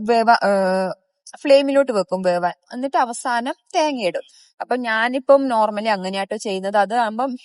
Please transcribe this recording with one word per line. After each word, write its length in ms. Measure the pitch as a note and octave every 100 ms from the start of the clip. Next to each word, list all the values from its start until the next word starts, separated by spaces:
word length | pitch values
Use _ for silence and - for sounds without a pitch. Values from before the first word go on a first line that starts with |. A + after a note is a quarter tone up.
വേവ-, 400 | G#3+ A#3 A3+ A#3
ഏഹ്, 460 | G3 G3 F#3 F#3 F#3 - _ _ - -
ഫ്ലെയിമിലോട്ട് 540 | D4 C#4 C#4 C#4 C4+
വെക്കും 300 | G#3 F3+ F#3
വേവാൻ. 320 | F3+ F3 F3 - -
എന്നിട്ട് 240 | B3 C4+ E4
അവസാനം 580 | A#3+ A#3 C4+ A#3+ B3+ - _
തേങ്ങയിടും. 500 | F#4 D4+ B3+ F#3 D#3 - _ _ -
അപ്പൊ 160 | - B3+
ഞാനിപ്പം 720 | A#3 A3 A#3+ C4+ C4 C#4 C4+
normally 400 | A3 G#3+ G#3 A3
അങ്ങനെയാട്ടോ 480 | G3+ F#3 G3 G3 G#3+
ചെയ്യുന്നത്. 400 | A3 F#3+ F#3+ G#3
അത് 180 | G3
ആകുമ്പം 420 | A#3+ A3 A3 C4+ B3